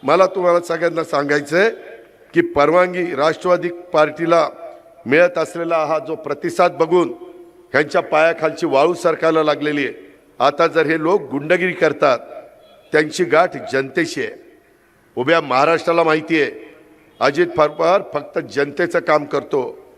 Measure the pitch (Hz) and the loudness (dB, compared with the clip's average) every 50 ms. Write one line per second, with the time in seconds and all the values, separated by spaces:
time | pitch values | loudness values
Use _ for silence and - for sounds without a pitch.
0 | - 131 151 180 190 185 190 202 180 175 170 175 175 170 165 165 165 170 160 165 | 2 2 4 4 4 2 2 0 0 2 2 2 0 -2 -4 -2 -2 -2 -2 -2
1 | 160 160 - 143 147 139 147 147 143 143 151 175 202 226 220 - - - - - | -6 -2 -2 -2 0 0 0 -2 0 0 0 2 2 2 0 -4 -16 -20 -20 -20
2 | - _ _ _ - _ - 165 170 170 - 147 143 147 160 185 180 185 180 185 | -20 _ _ _ -20 _ -2 -2 -2 0 2 2 2 4 4 4 2 2 0 -4
3 | 175 170 170 131 143 160 160 160 - 180 180 170 156 175 170 - - - - 156 | -4 -4 -2 0 0 0 0 0 0 0 0 0 0 -6 -8 -8 -14 -2 2 2
4 | 151 151 147 156 170 165 170 170 156 143 - - - - - - - - - - | 2 2 0 -4 0 2 4 2 2 0 -4 -10 -18 -18 -18 -20 -20 -20 -20 -16
5 | - 110 135 156 175 175 175 185 156 156 - 170 170 165 170 160 156 147 160 156 | -4 0 4 4 4 4 2 -2 -4 -4 -6 -8 -6 -2 -2 -2 0 0 -2 -4
6 | 156 - 160 156 - 143 143 143 - 170 170 - 180 175 143 135 165 160 170 180 | -4 -6 -10 -10 -6 -8 -8 -6 -6 -8 0 2 2 2 2 0 0 4 4 2
7 | 170 127 - - - - - - - - _ - - _ - 131 160 156 - 180 | 2 2 -4 -12 -16 -20 -20 -20 -20 -20 _ -20 -20 _ 0 0 0 2 0 -2
8 | 165 - - 151 156 165 165 165 156 160 156 - 170 160 135 135 147 170 180 170 | -2 0 2 2 4 2 2 0 -2 -4 -2 -2 -4 0 2 4 4 2 0 0
9 | - 170 160 - - 160 160 160 156 151 147 139 143 151 147 147 139 120 - - | 0 -2 0 2 0 0 2 2 2 2 0 0 -2 -4 -2 -2 -4 -4 -6 -10
10 | - - - _ _ _ _ _ 120 143 143 - 170 165 - 160 156 143 160 160 | -20 -20 -20 _ _ _ _ _ 0 0 2 2 0 2 2 2 2 2 0 0
11 | 156 160 190 202 151 131 127 143 139 156 175 180 175 185 165 - 170 156 139 - | 0 0 0 0 -2 -4 -8 -8 0 0 0 0 0 -2 0 0 0 0 2 2
12 | - 143 127 117 - - - - - - - - _ _ - - _ _ - 151 | 2 2 2 0 -4 -14 -20 -20 -20 -20 -20 -20 _ _ -20 -20 _ _ 0 0
13 | 156 151 - - 180 151 139 156 180 180 - 139 127 - 127 131 135 135 135 180 | 0 0 -2 -4 -2 2 4 2 2 2 -2 -8 -10 -4 -2 -2 -2 -2 -2 -4
14 | 165 151 - 143 120 104 - - - - - _ _ _ _ _ _ _ _ _ | -4 -2 -4 -8 -8 -8 -10 -14 -20 -20 -20 _ _ _ _ _ _ _ _ _
15 | _ _ _ 113 127 135 165 165 156 139 127 131 139 156 170 160 - - 165 170 | _ _ _ -6 0 2 2 2 2 0 2 2 2 2 2 0 0 0 2 2
16 | 170 160 156 160 156 - 165 156 143 113 - - - - - - - _ - _ | 2 2 2 0 0 -2 0 0 0 -2 -4 -12 -18 -20 -20 -20 -20 _ -20 _
17 | _ _ _ _ 117 135 143 156 175 170 170 160 151 151 151 160 165 165 180 202 | _ _ _ _ 0 0 2 2 0 0 2 0 0 0 2 0 0 2 2 2
18 | - - - 147 143 - - - 147 120 98 139 143 143 143 - 175 - - 170 | 0 -4 -8 -10 -10 -6 -8 -10 -8 -6 -4 -4 -4 -4 -2 -4 -4 -2 -2 -4
19 | 170 165 156 151 147 143 - 143 123 - - 139 123 117 - - - - - | 0 2 0 0 0 -2 -6 -6 -4 -2 -4 -4 -4 -4 -8 -14 -20 -20 -20